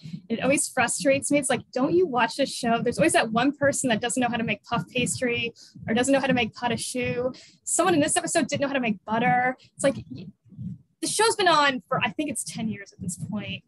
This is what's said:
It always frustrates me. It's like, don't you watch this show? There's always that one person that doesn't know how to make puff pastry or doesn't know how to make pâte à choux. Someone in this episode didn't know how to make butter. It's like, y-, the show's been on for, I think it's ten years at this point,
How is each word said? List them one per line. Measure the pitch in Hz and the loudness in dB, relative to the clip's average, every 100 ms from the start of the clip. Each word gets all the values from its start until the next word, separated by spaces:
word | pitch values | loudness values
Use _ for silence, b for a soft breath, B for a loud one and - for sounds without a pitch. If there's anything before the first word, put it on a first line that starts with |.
| B B - | B B -6
It | 226 | -2
always | 254 285 - | 2 2 0
frustrates | - 240 - 285 277 - | 0 0 2 2 2 2
me. | 285 | 0
It's | 277 | 2
like, | 240 - | -2 -2
don't | 247 285 | -2 2
you | 339 359 | 2 2
watch | 240 226 - | 2 0 0
this | 262 | -2
show? | - 240 233 | -2 0 0
There's | 233 233 | 0 2
always | 294 | 4
that | 349 233 | 4 2
one | 220 269 | 2 2
person | 277 277 277 262 | 2 0 2 0
that | 214 | 0
doesn't | 233 254 | 0 0
know | 240 | 0
how | 233 | 0
to | 226 | -2
make | 208 | -4
puff | - 233 - | -4 -4 -2
pastry | 247 247 - 247 240 233 - B B - | -2 -2 -2 -2 -2 -4 -8 B B -2
or | |
doesn't | 226 254 | 0 4
know | 277 | 2
how | 269 | 2
to | |
make | 247 226 | 2 0
pâte | - 247 | -2 -4
à | 226 | -2
choux. | - 254 247 247 254 247 B B | -4 -6 -4 -2 -4 -6 B B
Someone | - - 359 330 | -4 2 4 4
in | |
this | 302 349 | 2 0
episode | 330 339 254 | 0 0 0
didn't | 285 | -2
know | 277 | -2
how | |
to | 277 | -2
make | 240 202 | -2 -4
butter. | - 226 247 247 254 254 b | -4 0 2 2 0 -4 b
It's | - | -2
like, | 277 262 - | 0 0 -6
y-, | - 175 - _ - - - _ - | -12 -14 -18 _ -12 -12 -12 _ -8
the | - | -4
show's | - 453 - | 0 2 4
been | 370 | 4
on | 311 285 254 - | 4 4 0 -4
for, | 240 | -2
I | 240 | -2
think | - 294 | -2 -4
it's | 226 - | -6 -8
ten | - 226 | -6 -6
years | 202 196 | -8 -12
at | - | -12
this | 185 - - | -10 -8 -6
point, | 208 196 - | -6 -6 -10